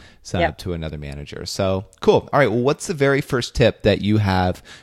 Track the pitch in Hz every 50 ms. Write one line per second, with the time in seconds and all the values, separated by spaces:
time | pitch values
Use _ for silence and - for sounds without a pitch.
0 | - - - - - - - 92 85 80 - - - 95 87 82 80 78 76 76
1 | 73 71 69 71 73 - - - - 87 - - 98 95 95 95 98 - _ -
2 | - - 196 117 - - - 139 139 107 104 120 120 135 156 - - - 190 139
3 | 139 139 139 135 151 - - 120 120 - - - 123 107 - - - 107 98 -
4 | 90 101 107 107 104 95 92 92 92 90 90 - - - - -